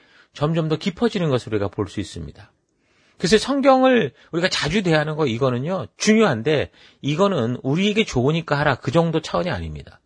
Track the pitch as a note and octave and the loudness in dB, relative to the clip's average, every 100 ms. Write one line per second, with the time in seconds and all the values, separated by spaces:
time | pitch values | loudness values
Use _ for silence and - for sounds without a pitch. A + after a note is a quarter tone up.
0 | _ _ _ - D3 E3 D#3+ D#3 G3+ - | _ _ _ -4 -2 0 -2 -2 -4 -2
1 | A#3 G3 D#3+ B2+ - G#2+ G2 - G2 - | -2 0 0 0 -2 -4 -2 -4 -6 -6
2 | F2+ F2 D2 - - _ _ _ _ _ | -8 -10 -14 -16 -20 _ _ _ _ _
3 | _ _ F3 G#3+ - C#4 C#4 C4 C4 B3 | _ _ 2 2 2 2 4 6 6 4
4 | C#3+ - _ E3 F#3 - D3+ G3+ F3+ D#3 | 0 -6 _ -2 -2 0 0 0 2 2
5 | D3+ D#3 D3 A#2 C3 B2 C#3+ F#3 A2 _ | 0 -2 -2 0 0 0 -4 -6 -8 _
6 | - A3 G#3 A2 A#2 D3 F#2 _ - _ | 2 4 4 2 0 0 -2 _ -20 _
7 | C3+ D3+ G3 F3 A#2 B2 C3 D#3+ G3+ G#3 | -4 0 0 2 -2 -2 -2 0 2 0
8 | G#3+ B2+ B2+ E3 - C#3+ D3+ B2+ - E3+ | 0 0 0 0 -2 0 0 0 0 0
9 | E3 D#3 - F3+ F3 G2 E2 C#3+ - - | 2 -2 -2 -4 -2 -4 -6 -10 -14 -20